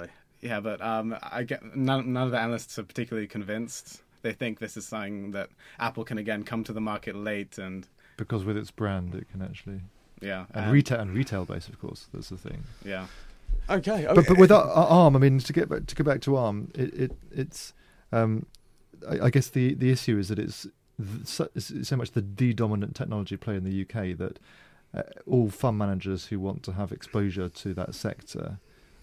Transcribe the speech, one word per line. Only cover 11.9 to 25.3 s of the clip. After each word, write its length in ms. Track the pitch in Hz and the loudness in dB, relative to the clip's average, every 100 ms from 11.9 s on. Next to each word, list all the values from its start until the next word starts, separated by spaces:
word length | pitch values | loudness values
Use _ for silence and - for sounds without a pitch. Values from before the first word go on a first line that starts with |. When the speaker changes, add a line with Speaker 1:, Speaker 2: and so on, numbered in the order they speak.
| - - | -12 -14
Speaker 3:
That's 160 | - - | -14 -12
the 60 | 95 | -14
thing. 260 | - - - - | -12 -12 -12 -14
Speaker 2:
Yeah. 220 | 101 95 92 - - - - - - | -10 -10 -10 -16 -18 -18 -4 -2 0
Speaker 1:
Okay, 340 | 190 180 214 151 | 0 0 -2 6
Speaker 3:
But, 120 | 180 | 8
Speaker 1:
okay. 100 | 147 | 10
Speaker 3:
but 100 | 180 | 10
with 140 | 185 | 12
Ar-, 120 | 208 - | 12 8
Ar-, 160 | 110 175 | 6 8
Arm, 280 | 170 165 135 | 10 10 10
I 20 | |
mean, 200 | 139 135 | 6 6
to 140 | - | 2
get 160 | 151 165 | 0 0
back, 180 | 151 160 | -2 -4
to 80 | |
go 100 | - | -2
back 160 | 151 135 | 0 2
to 140 | 139 139 | 2 2
Arm, 340 | 117 104 - | 2 -2 -6
it, 180 | - 127 | -4 -4
it, 180 | - 131 - - | -2 -4 -4 -12
it's, 420 | - 131 - - - - - _ | -8 -8 -8 -18 -20 -20 -20 _
um, 340 | 117 113 110 - - _ _ _ - - | 0 2 0 -4 -16 _ _ _ -18 -6
I, 180 | 143 127 | 2 4
I 40 | |
guess 180 | 139 - | 4 2
the, 260 | 135 127 | 2 2
the 160 | 139 127 | 2 2
issue 280 | 131 - 107 | 2 2 0
is 100 | 95 | 0
that 100 | 107 | -2
it's 240 | - - - - _ - | -4 -8 -16 -20 _ -12
th-, 280 | 101 107 - | -10 -8 -10
so, 220 | - - | -6 -4
it's 340 | - - - 123 | -4 -8 -8 -4
so 80 | 131 | -2
much 140 | 120 | -2
the, 100 | - | -4
the 320 | 98 101 127 | -4 0 0
dominant 420 | 113 113 104 101 | 2 0 0 -4
technology 420 | - 123 107 98 98 | -6 -6 -4 -6 -8
player 180 | - 101 | -6 -4
in 80 | |
the 80 | 92 | -2
U 140 | 98 95 | -4 -4
K 260 | 117 95 | -6 -6
that 240 | 85 92 - - - - _ _ - | -4 -8 -8 -20 -20 -20 _ _ -10
uh, 60 | - - | -10 -12
all 240 | - | 0